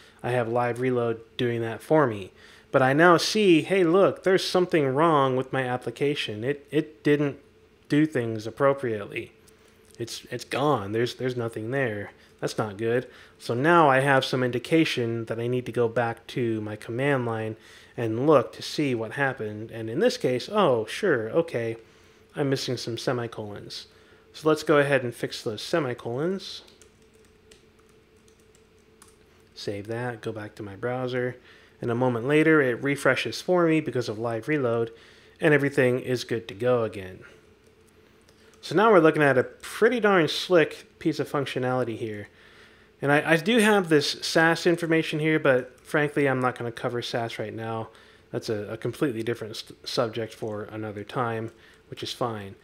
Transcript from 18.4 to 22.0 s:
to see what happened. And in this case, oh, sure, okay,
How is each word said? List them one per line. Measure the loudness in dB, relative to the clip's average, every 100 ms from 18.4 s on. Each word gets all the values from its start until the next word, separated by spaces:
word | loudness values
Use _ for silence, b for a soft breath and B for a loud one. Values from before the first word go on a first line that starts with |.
| 0
to | -10
see | -8 -4 -2
what | -4 -6
happened. | -4 -4 -4 -8 -10 -12
And | -10 -8
in | 0
this | 0 0
case, | -2 -2 -2
oh, | 0 2 2
sure, | -2 -4 -2 -2 -2
okay, | -2 -2 -4 -6 -8 b b